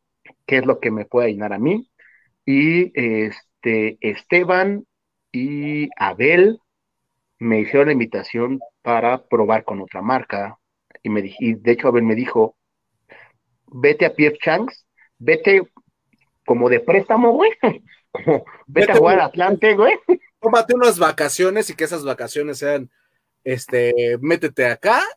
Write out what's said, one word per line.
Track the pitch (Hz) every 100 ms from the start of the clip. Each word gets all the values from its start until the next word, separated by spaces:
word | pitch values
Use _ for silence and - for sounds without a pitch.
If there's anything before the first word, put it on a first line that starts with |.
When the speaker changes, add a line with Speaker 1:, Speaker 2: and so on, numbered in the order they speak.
| _ _ _ _ -
Speaker 1:
qué | 135
es | 127
lo | 123
que | 117
me | 110 101
pueda | 123 120
llenar | 101 104
a | 101
mí". | 135 214 - _ _ _ _ _
Y, | - 139 156 170 180
este, | - 120 110 107 - _ _ 120 110 110 -
Esteban | 110 101 - 175 175 185 196 202 - _ _ _ _
y | 123 135 147 147 147 147 -
Abel | 98 92 131 175 202 226 _ _ _ _ _ _ _ _
me | 117 110
hicieron | 104 139 143
la |
invitación | 135 113 101 - 117 120 135 - _
para | 120 117 120 127 -
probar | 117 104 110
con | - 98
otra | 92 92
marca. | 104 131 - 101 98 107 _ _ _ -
Y | 110
me | 107
dij-, | 98 -
y | 117
de | 110 110
hecho | 120 135
Abel | 120
me | 113
dijo, | 110 127 117 110 - _ _ _ _ _ - - _ _ _ _
"Vete | 123 143 156 -
a |
P | - 151
F | 147
Chang's, | 165 165 254 - _ _ _ _
vete | 120 165 196 190 175 _ _ _ _ _ _ _ -
como | 120 123
de | 117
préstamo, | - 190 196 226 240
güey. | 269 427 453
<laughs> | 233 - _ _ _
Como, | - - 143 - - -
vete | 147 202
Speaker 2:
Vete, |
Speaker 1:
a | 170
jugar | 170 185
Speaker 2:
güey. |
Speaker 1:
a | 147
Atlante, | 170 180 196 220
güey". | 202 240 - - 359 - _
Speaker 2:
Tómate | 220 233 226
unas | 247 247 175
vacaciones | 160 151 147 - 185 208 208
y | -
que |
esas | 156 170
vacaciones | 139 123 120 151 147 131
sean, | 143 143 127 _ _ _ _ _
este, | 131 127 - 127 120 120 120 120
métete | 143 170 156 - 123
acá | 117 196 254 403